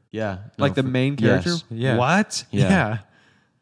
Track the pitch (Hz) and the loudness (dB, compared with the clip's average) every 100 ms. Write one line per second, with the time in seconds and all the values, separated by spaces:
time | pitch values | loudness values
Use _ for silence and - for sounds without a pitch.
0 | - 107 107 95 107 - 143 135 131 127 | -12 -6 -6 -6 -12 -2 -2 0 0 0
1 | 131 143 - - 175 170 - 113 131 120 | 0 2 2 2 0 -4 -6 -4 0 2
2 | 131 190 214 - - - 185 190 107 110 | 2 2 0 -6 -4 0 2 2 2 -4
3 | - _ _ _ _ _ | -10 _ _ _ _ _